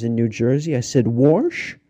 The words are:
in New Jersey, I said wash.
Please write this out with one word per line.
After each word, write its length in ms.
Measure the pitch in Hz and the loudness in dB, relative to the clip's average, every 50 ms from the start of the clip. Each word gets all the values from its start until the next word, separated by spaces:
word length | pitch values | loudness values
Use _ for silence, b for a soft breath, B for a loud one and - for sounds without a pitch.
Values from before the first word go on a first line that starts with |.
| 113 | -4
in 120 | 117 117 | -2 -2
New 120 | 113 117 | 0 0
Jersey, 480 | 113 107 - 113 117 131 143 151 165 156 | -2 -2 -2 0 0 0 0 -2 -4 -4
I 40 | 123 | -4
said 260 | 120 - - 139 117 | -4 -2 0 0 2
wash. 680 | 110 117 117 131 143 156 185 277 349 330 - - - - _ _ | 2 2 4 4 4 4 4 2 0 -4 -6 -12 -12 -14 _ _